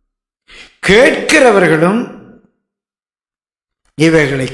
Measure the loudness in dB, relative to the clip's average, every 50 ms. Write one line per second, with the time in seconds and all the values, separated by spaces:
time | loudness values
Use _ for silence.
0 | _ _ _ _ _ _ _ _ _ _ -20 -20 -20 -20 _ _ -2 0 2 2
1 | 2 2 0 -2 -4 -2 0 2 2 2 2 2 2 0 0 0 0 0 -2 -2
2 | -6 -8 -14 -20 -20 -20 -20 -20 _ _ _ _ _ _ _ _ _ _ _ _
3 | _ _ _ _ _ _ _ _ _ _ _ _ _ _ _ _ _ _ _ -2
4 | 0 0 2 2 0 0 -4 -6 -8 -8